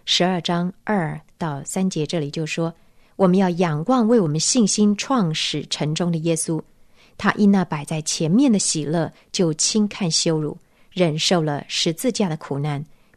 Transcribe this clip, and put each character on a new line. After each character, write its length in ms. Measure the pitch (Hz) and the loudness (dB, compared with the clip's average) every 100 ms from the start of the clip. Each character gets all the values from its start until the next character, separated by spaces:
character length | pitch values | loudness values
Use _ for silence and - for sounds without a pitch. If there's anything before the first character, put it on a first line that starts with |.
十 200 | - - | -4 0
二 160 | 180 180 | 0 0
章 300 | 165 175 180 - | -2 -2 -2 -6
二 340 | - 214 156 151 - - | -4 -2 -2 -6 -12 -8
到 240 | 165 139 | -6 -6
三 240 | - - 190 | -8 -4 -2
节， 160 | 165 | -2
这 140 | 151 175 | -4 -4
里 120 | 143 | -4
就 140 | 160 | -6
说， 300 | 156 - 165 170 _ _ _ - | -6 -4 -4 -6 _ _ _ 0
我 120 | 190 | 4
们 100 | 185 | 4
要 100 | 190 | 2
仰 340 | 170 180 147 165 | 2 0 0 0
望 220 | 254 220 | 2 4
为 100 | 240 | 4
我 80 | 170 | 4
们 120 | 151 | 0
信 280 | - 254 202 | 0 2 2
心 280 | - 208 202 | 4 2 2
创 360 | - 262 175 | 0 0 0
始 320 | 156 - 151 - | -2 -4 -4 -6
成 240 | - 147 | -4 -2
终 160 | 156 175 | -2 -2
的 80 | 170 | 0
耶 160 | 165 | 0
稣， 260 | 160 - 170 - _ - _ _ - | -2 -2 -4 -6 _ -20 _ _ -6
他 160 | 208 | -2
因 140 | - 208 | 4 6
那 160 | 202 | 6
摆 200 | 175 151 | 2 -4
在 180 | 143 160 | -6 -6
前 260 | 151 - 160 | -4 -2 2
面 220 | 196 285 | 4 4
的 80 | 202 | 4
喜 260 | - 165 | 0 -2
乐， 280 | 143 170 160 - _ | -2 -2 -2 -6 _
就 240 | - 170 | -2 0
轻 320 | 151 - 220 208 | 0 0 0 -2
看 240 | - 196 | -2 -2
羞 300 | 160 - 156 | 0 0 0
辱， 180 | 151 170 _ _ _ | -2 -8 _ _ _
忍 260 | - 175 151 | 0 0 2
受 240 | - 185 | 0 2
了 240 | 156 143 - | 0 -4 -6
十 240 | - - | -4 -2
字 180 | 160 262 | -2 -2
架 180 | - 202 | 0 -2
的 80 | 156 | -2
苦 220 | - 139 | -6 -4
难， 260 | 151 143 156 - _ | -4 -4 -8 -16 _